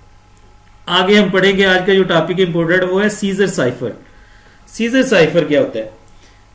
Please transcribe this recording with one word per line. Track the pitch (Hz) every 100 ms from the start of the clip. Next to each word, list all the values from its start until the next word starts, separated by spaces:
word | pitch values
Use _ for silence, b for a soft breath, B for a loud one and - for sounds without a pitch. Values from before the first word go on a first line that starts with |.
| - - _ - - - - - -
आगे | 180 185 208
हम | 190
पढ़ेंगे। | 190 196 190
आज | 190 185 190
का |
जो | 190
topic | 180 165 165 180
इंपॉर्टेंट | 175 170 165 180
वो | 180 190
है | 214
सीजर | 208 196 190 190
cipher। | 175 123 - 113 - - b b b b b b
सीजर | - 233 262
cipher | 208 190 156 165
क्या | 147 139
होता | - 110
है? | 110 - - b b b b